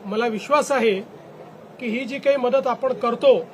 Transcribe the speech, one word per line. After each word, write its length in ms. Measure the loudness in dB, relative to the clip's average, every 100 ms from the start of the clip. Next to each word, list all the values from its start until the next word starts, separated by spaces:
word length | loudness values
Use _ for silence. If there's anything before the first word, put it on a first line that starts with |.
मला 220 | -6 -4 -2
विश्वास 460 | -4 0 0 2
आहे 300 | 2 2 0 -6 -18 -20 -20 -20 -20 -20 -12
की 60 | -6
ही 180 | -6
जी 140 | -6 -2
काही 180 | 0 2
मदत 300 | 2 2 0
आपण 260 | -2 -2
करतो 520 | -2 -2 2 4 4 2